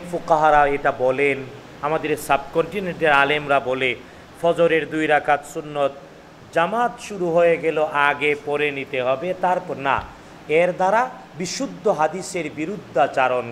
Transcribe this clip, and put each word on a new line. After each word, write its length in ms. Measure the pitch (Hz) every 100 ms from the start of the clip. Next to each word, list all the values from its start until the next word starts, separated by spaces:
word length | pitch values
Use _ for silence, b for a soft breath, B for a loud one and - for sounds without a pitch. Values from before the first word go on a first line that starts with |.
| -
ফুকাহারা 560 | 170 - 156 156 147 143
এটা 240 | 139 143
বলেন, 460 | 127 127 131 143 131 127 - - -
আমাদের 360 | 147 160 151 147
সাবকন্টিনেন্টের 920 | - 139 - 165 160 202 185 143 156
আলেমরা 480 | 139 139 151 147 139
বলে, 360 | 123 131 131 110 B B B -
ফজরের 480 | 170 165 165 160 147
দুই 180 | 156 151
রাকাত 380 | 147 147 143 -
সুন্নত 380 | 160 151 147 139 139 - - - - -
জামাত 460 | 165 175 226 240 233
শুরু 320 | - 202 175
হয়ে 260 | 165 170 160
গেল, 260 | 156 151 156
আগে 420 | 147 143 143 151 147 147
পড়ে 260 | 147 147
নিতে 300 | 139 135 131
হবে, 320 | 127 135 180 180
তারপর 340 | 185 180 165 131
না। 260 | 139 117 - - B B -
এর 240 | 156 180
দ্বারা 380 | 180 185 220 254 - - 139
বিশুদ্ধ 500 | 180 - 269 - 214
হাদিসের 600 | 151 156 185 170 180 151 123
বিরুদ্ধাচারণ 960 | 156 202 131 165 139 139 127 127 117